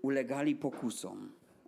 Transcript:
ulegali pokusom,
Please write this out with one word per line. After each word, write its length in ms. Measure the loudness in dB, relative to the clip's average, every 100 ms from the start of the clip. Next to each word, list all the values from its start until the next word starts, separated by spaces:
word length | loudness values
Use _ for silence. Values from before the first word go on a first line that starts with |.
ulegali 540 | 2 2 2 2 2 2
pokusom, 760 | 0 0 -2 -2 -6 -8 -10 -14 -20 -20